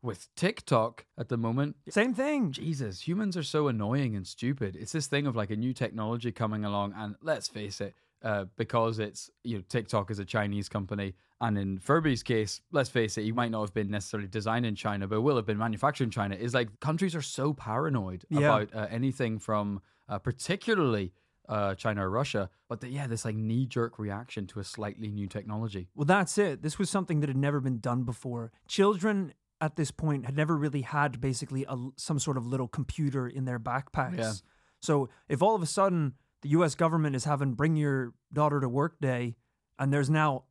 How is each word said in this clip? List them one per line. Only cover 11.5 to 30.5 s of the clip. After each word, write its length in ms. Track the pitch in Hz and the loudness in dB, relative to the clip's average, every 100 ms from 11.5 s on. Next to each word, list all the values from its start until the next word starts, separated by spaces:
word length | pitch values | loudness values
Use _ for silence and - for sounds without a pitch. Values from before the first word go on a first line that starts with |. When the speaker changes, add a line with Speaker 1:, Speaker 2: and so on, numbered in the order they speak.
| 104 | 0
Speaker 1:
in 200 | 98 95 | 0 -4
Furby's 440 | - 151 156 120 | 2 4 4 0
case, 400 | - 117 107 - _ | 2 0 0 -4 _
let's 180 | 147 123 | 0 2
face 300 | 127 110 - | 2 0 0
it, 60 | |
he 80 | 107 | -2
might 180 | 113 120 | 0 0
not 100 | 113 | 0
have 140 | 104 | -2
been 160 | 104 101 | -2 -2
necessarily 380 | 104 - 110 101 | -2 -4 -6 -4
designed 340 | 110 107 113 | -4 0 0
in 100 | 120 104 | 0 -2
China, 300 | 113 101 98 | -2 -2 0
but 140 | 107 | 2
will 160 | 127 135 | 4 2
have 80 | |
been 140 | 104 104 | 2 0
manufactured 460 | 113 107 139 143 | 0 2 0 0
in 60 | 123 | -2
China, 240 | 110 101 98 | 0 -2 -2
is, 180 | 117 | 0
like, 260 | 127 117 - | 0 0 -4
countries 340 | 151 160 190 | -2 0 0
are 60 | 160 | -2
so 320 | 139 - 139 | -6 -2 -2
paranoid 720 | 143 113 113 156 131 92 92 - | -2 -4 -2 0 0 -2 -6 -2
Speaker 2:
Yeah. 80 | 151 | 2
Speaker 1:
about, 360 | 147 110 107 | 4 4 2
uh, 120 | 110 107 | -4 -4
anything 500 | 117 131 127 120 110 | 0 -2 0 -2 -2
from, 440 | - 107 104 101 _ _ _ | 0 0 0 -4 _ _ _
uh, 100 | 104 | -6
particularly, 960 | - 117 - 196 - 214 143 110 92 _ _ _ - | -4 -4 -2 -2 0 2 4 2 -2 _ _ _ -6
uh, 260 | 110 101 | 0 0
China 320 | 95 117 104 95 | 0 -2 0 0
or 40 | |
Russia, 380 | 107 143 107 95 _ _ | 0 0 -2 -4 _ _
but 120 | 117 | -10
the, 80 | 123 | -6
yeah, 180 | 139 139 | -6 -4
this, 160 | 113 | -4
like, 100 | 117 | -4
knee-jerk 640 | 110 110 113 131 120 117 - | -2 0 0 0 0 -2 -2
reaction 480 | 104 98 123 - 98 | -6 -6 -8 -10 -8
to 140 | - | -8
a 40 | |
slightly 460 | 98 - 104 - 110 | -10 -6 -6 -6 -8
new 160 | 104 98 | -6 -6
technology. 640 | 104 101 107 113 101 90 | -6 -6 -6 -4 -6 -10
Speaker 2:
Well, 100 | - 147 | -4 4
that's 320 | 190 180 - | 4 4 2
it. 240 | 202 135 | 2 0
This 160 | 151 - | -6 -2
was 100 | 190 | 0
something 300 | 202 175 156 | 0 0 0
that 80 | 147 | 2
had 80 | 131 | 2
never 240 | 139 143 | 2 2
been 200 | 131 123 | 0 -2
done 240 | 123 123 | 0 -2
before. 480 | 123 120 131 120 113 _ _ | -2 -4 -6 -6 -8 _ _
Children 680 | - 196 202 208 202 180 - _ _ | 4 4 6 2 2 -2 -8 _ _
at 140 | 156 | -4
this 160 | - 147 | 0 -4
point 340 | - 156 143 | 0 0 0
had 120 | 120 139 | 0 0
never 200 | 151 | 2